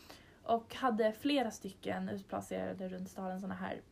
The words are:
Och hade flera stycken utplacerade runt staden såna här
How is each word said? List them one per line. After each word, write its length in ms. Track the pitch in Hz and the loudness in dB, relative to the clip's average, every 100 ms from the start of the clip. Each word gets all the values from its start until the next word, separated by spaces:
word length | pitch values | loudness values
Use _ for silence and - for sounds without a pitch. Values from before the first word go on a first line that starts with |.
| - - - - | -20 -20 -20 -6
Och 320 | - 233 226 - | 2 2 2 2
hade 360 | 262 220 220 | 4 6 4
flera 380 | 214 285 285 226 | 4 2 4 2
stycken 580 | - 196 - - 185 190 | -2 -8 -8 -4 -2 -2
utplacerade 800 | 202 196 208 196 185 190 185 185 | -4 -4 -4 -2 -2 -2 -2 -4
runt 200 | 185 190 | -6 -8
staden 320 | - 190 185 | -6 -4 -4
såna 120 | 190 | -4
här 280 | 185 185 - - | -4 -4 -6 -10